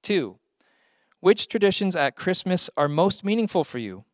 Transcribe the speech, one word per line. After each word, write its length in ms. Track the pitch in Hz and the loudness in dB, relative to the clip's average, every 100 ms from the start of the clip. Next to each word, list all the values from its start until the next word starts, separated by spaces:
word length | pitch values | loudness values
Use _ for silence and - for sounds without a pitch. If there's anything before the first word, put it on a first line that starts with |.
Two, 380 | - 202 113 - _ _ _ _ _ _ _ _ | -2 -2 -2 -10 _ _ _ _ _ _ _ _
which 260 | 180 220 - | 2 2 0
traditions 480 | 226 196 - 196 | 2 2 2 -2
at 220 | 175 139 - | 0 -2 -2
Christmas 520 | - 180 185 180 - | -4 -2 -2 -2 -2
are 140 | - 147 | 0 0
most 340 | 147 196 - | 2 2 0
meaningful 400 | 196 226 214 180 | -2 -2 0 -2
for 140 | 147 123 | -2 -6
you? 260 | 107 95 - | -10 -12 -18